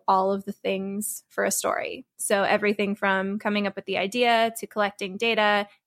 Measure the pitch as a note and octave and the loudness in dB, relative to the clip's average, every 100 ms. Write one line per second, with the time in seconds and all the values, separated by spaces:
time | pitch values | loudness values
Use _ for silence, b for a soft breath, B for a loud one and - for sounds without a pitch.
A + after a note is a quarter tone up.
0 | - F#3+ F#3+ G3 G3 - F#3+ F#3+ G3 G3+ | 2 2 2 0 -4 -6 -4 -2 -4 -6
1 | G#3+ - - - G3 - - - - - | -6 -8 -8 -2 0 0 -2 -2 -4 -10
2 | - - - G3+ F#3+ G#3 G#3 G#3 G3+ G3+ | -14 -6 0 2 2 2 2 0 -2 0
3 | G3 F#3+ F#3+ G#3 G#3+ G#3 G3+ G3 - F#3 | 0 0 0 -2 -2 -2 -2 -4 -4 -2
4 | F#3+ B3 A#3+ A3+ A3+ A3+ G3+ G#3+ G3+ - | -2 2 4 4 2 -2 -6 -2 -2 -2
5 | G3 F#3+ A#3 A3 G#3 G#3 G#3 b | -8 -2 0 2 4 2 0 b